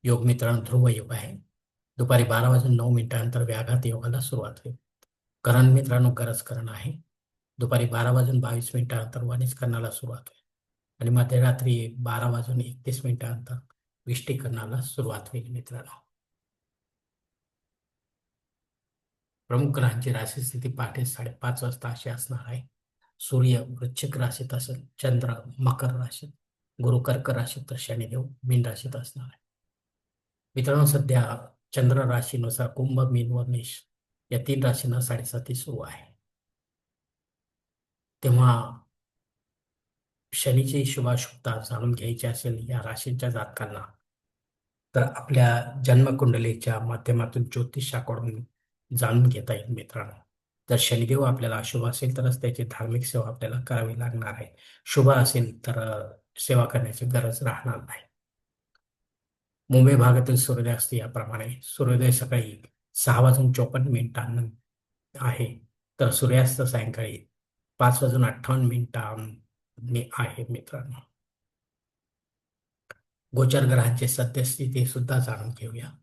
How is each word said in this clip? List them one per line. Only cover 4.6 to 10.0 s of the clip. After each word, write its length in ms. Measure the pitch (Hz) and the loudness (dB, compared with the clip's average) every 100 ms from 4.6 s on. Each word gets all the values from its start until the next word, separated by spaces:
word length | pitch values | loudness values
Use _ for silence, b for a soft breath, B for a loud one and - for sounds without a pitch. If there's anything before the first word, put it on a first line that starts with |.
| - 123 _ _ _ _ _ _ | -14 -14 _ _ _ _ _ _
करण 220 | 120 120 131 | 2 8 8
मित्रांनो, 460 | 131 131 123 123 | 8 6 4 4
गरज 300 | 120 117 110 | 2 -4 -4
करण 260 | - 117 117 | -8 -10 -8
आहे. 240 | 107 139 151 _ _ _ _ _ - | -8 -10 -10 _ _ _ _ _ -6
दुपारी 280 | 120 123 120 | 0 0 0
बारा 260 | 117 120 | 0 2
वाजून 280 | 127 127 127 | 4 4 2
बावीस 300 | 120 117 117 | 0 -4 -4
मिनिटांनंतर 480 | 123 120 117 110 123 | -4 -2 -4 -6 -6
वनिज 320 | 120 123 127 | -6 -4 -4
करणाला 360 | - 123 117 113 | -4 -4 -4 -6
सुरुवात 320 | - | -8